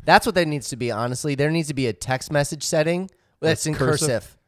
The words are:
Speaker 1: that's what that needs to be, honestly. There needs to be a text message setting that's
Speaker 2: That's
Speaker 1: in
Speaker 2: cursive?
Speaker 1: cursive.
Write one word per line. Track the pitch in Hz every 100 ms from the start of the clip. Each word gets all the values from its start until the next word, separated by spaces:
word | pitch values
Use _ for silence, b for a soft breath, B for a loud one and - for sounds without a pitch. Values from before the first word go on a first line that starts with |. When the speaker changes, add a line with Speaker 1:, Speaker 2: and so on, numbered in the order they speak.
Speaker 1:
that's | - 196 240
what |
that | 180 160
needs | 147 -
to | 123
be, | 120
honestly. | 107 120 123 156
There | 135 147
needs | 165 151
to |
be | 135 123
a |
text | 101 - 131 -
message | 147 143 156
setting | - 160 156 180 190 - _ _
that's | 160 156
Speaker 2:
That's | 160
Speaker 1:
in |
Speaker 2:
cursive? | 139 156 147 151
Speaker 1:
cursive. | 113 - -